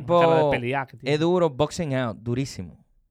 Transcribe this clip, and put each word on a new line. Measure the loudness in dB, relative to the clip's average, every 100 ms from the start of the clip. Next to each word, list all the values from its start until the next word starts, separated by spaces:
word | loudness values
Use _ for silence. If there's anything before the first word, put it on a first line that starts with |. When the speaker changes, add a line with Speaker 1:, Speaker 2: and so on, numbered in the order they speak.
Speaker 1:
tipo | 2 4
Speaker 2:
una | 6
cara | 4
de | 2
pelear | 0 -2 -4 -6
que | -8
tiene. | -4
Speaker 1:
es | 0
duro | 2 2 0
boxing | 0 -4 -2 -4
out, | -2 -4 -6
durísimo. | -4 -4 -4 -8 -14 -16 _ _ _